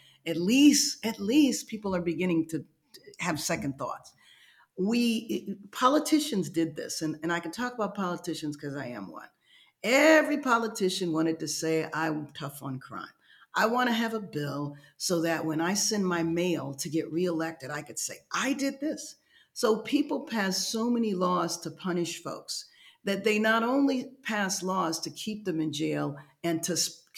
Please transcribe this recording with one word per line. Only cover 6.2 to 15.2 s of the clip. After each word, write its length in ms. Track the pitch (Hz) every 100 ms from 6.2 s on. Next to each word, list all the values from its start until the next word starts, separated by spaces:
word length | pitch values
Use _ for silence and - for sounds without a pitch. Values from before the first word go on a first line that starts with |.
| 294 208 151
did 260 | 165 160 156
this, 260 | - -
and, 140 | 156 151
and 100 | 165
I 80 | 170
can 120 | 165
talk 220 | 190 247
about 200 | 247 202
politicians 640 | 202 185 170 175 151 151 147
'cause 180 | 143 139
I 100 | 123
am 240 | 120 95
one. 180 | 78 - _ _ - _ _
Every 560 | 208 262 294 311 277 294
politician 720 | 269 233 226 214 185 180 180
wanted 260 | 156 165 160
to 80 | 156
say, 400 | - 160 160 156
"I'm 360 | 151 160 156 147
tough 300 | - 139 -
on 160 | 135 131
crime. 280 | - 95 - _ _ - _
I 120 | - 208
wanna 260 | 240 247
have 220 | 226 226
a 60 | 220
bill 560 | 196 151 143 139 147 143 - _
so 240 | - 175